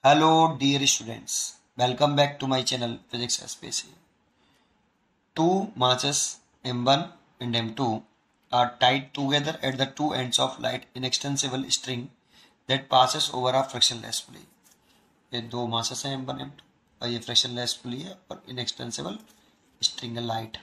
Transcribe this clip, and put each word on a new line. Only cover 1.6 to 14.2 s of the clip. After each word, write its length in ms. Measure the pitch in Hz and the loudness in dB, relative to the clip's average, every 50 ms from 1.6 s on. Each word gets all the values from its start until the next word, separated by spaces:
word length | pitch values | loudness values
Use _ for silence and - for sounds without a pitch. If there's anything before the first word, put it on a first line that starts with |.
| _ _ _ | _ _ _
Welcome 380 | - 123 123 120 120 147 143 143 | 0 0 0 2 2 2 2 6
back 240 | 143 143 143 143 - | 4 4 4 2 -4
to 80 | - | -2
my 160 | 131 131 131 123 | 0 0 0 0
channel, 340 | - - 123 120 117 113 - - _ | 0 -2 -2 -2 -4 -6 -8 -12 _
Physics 260 | - 120 120 120 - - - | -8 -6 -4 -4 -4 -6 -6
S 100 | - - | -12 -14
P 160 | - - 85 | -12 -10 -8
C. 200 | - - - - - _ _ _ _ _ _ _ _ _ _ _ _ _ _ _ _ _ _ _ _ _ _ _ _ _ _ _ _ | -8 -8 -8 -8 -20 _ _ _ _ _ _ _ _ _ _ _ _ _ _ _ _ _ _ _ _ _ _ _ _ _ _ _ _
Two 360 | - 160 175 185 190 202 - - | 4 4 4 4 4 0 -2 0
masses 640 | 127 127 127 131 127 - 143 147 - - - - - _ _ _ _ _ | 2 4 4 4 4 2 0 0 0 -2 -2 -4 -12 _ _ _ _ _
M 180 | 131 123 123 120 | -4 -4 0 4
one 200 | 131 139 151 170 - - - _ _ _ _ | 4 4 4 2 -6 -12 -20 _ _ _ _
and 160 | 123 120 117 | -6 -2 -2
M 200 | 117 113 110 110 | 0 -2 -2 -2
two 260 | - 139 120 110 110 - _ _ _ _ _ _ _ _ _ | -2 0 0 0 -2 -6 _ _ _ _ _ _ _ _ _
are 240 | - 123 123 123 - - | 2 2 2 2 2 4
tied 340 | 131 127 131 139 135 - _ | 4 4 4 2 -2 -6 _
together 460 | 147 143 135 143 147 143 151 160 - | -4 0 2 2 2 0 0 -4 -2
at 160 | - 135 131 | -4 -4 0
the 80 | 127 135 | 0 -2
two 260 | 135 - - 147 151 98 | -2 -2 -2 -2 -2 0
ends 260 | 127 127 127 120 - | -2 -4 0 0 0
of 200 | 135 131 - - | 0 0 -2 -4
light 280 | 117 123 123 123 - _ _ | -6 -4 -4 -6 -10 _ _
inextensible 760 | 127 127 131 - - - 143 139 139 143 135 123 131 131 131 | -6 -4 -2 -2 -2 -2 -2 -2 -2 -2 -2 -2 -4 -2 -2
string 400 | - - - 127 123 120 123 143 _ _ _ _ _ - - _ _ _ _ - | -2 -2 -2 -6 -6 -6 -6 -10 _ _ _ _ _ -20 -20 _ _ _ _ -2
that 200 | 131 135 135 - | -2 -2 0 2
passes 400 | - 127 131 131 - 156 147 - | 6 6 6 6 4 -2 -2 -2
over 200 | - 127 127 127 | -2 -2 0 2
a 120 | 127 131 131 | 2 2 0
frictionless 560 | - - 120 - - 120 117 110 113 113 - | 0 0 0 0 0 0 -2 -8 -6 -6 -8